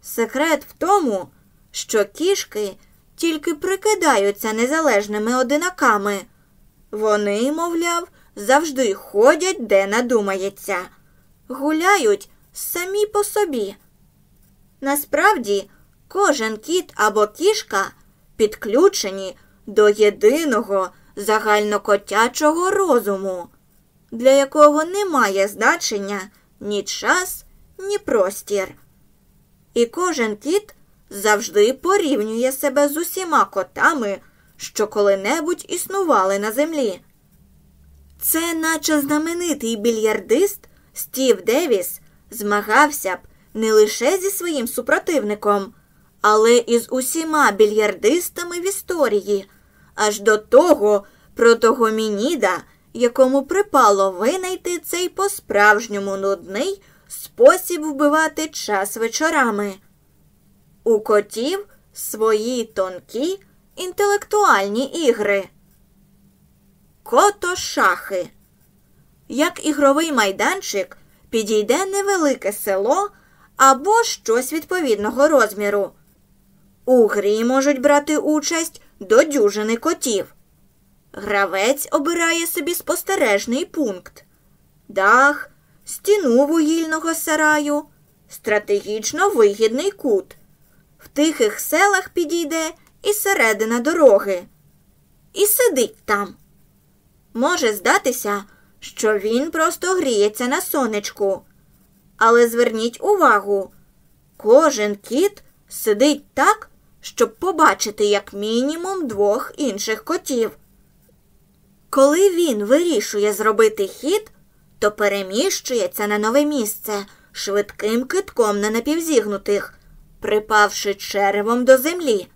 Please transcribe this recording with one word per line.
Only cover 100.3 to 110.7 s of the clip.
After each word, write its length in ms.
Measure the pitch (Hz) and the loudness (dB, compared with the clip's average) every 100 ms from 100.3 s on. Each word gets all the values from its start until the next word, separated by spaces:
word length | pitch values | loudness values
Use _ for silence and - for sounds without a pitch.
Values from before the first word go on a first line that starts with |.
| 208 247 | 0 -2
на 140 | 294 | -2
сонечку. 800 | - 311 247 208 202 - 196 190 _ _ _ _ _ _ _ _ | -2 -2 -2 -4 -8 -4 -4 -4 _ _ _ _ _ _ _ _
Але 300 | 226 233 233 | 4 6 4
зверніть 540 | 233 240 220 226 - | 2 0 0 -6 -4
увагу: 720 | - 415 302 214 196 202 190 _ _ _ _ _ _ _ | 0 4 4 4 0 -4 -4 _ _ _ _ _ _ _
кожен 580 | 208 254 311 220 208 202 | 6 6 6 0 -4 -4
кіт 480 | - 240 392 403 - _ _ | -4 0 0 -2 -20 _ _
сидить 560 | - - 202 277 285 - | -6 -2 2 2 2 -6
так, 380 | - 311 427 - _ _ _ | 0 2 2 -4 _ _ _
щоб 340 | - - 233 - | -16 -2 -2 0
побачити 720 | 349 330 311 196 214 202 208 | -4 2 2 2 -6 -2 0
як 280 | 202 196 | 0 -4
мінімум 720 | 196 208 226 269 330 359 392 294 | -10 -4 -2 -2 -4 -6 -6 -6
двох 440 | 202 202 220 - - | 0 0 0 -4 -4
інших 460 | 285 202 214 214 | -4 -4 -6 -6
котів. 480 | - 349 - 254 220 - _ | -4 -6 -4 -4 -4 -6 _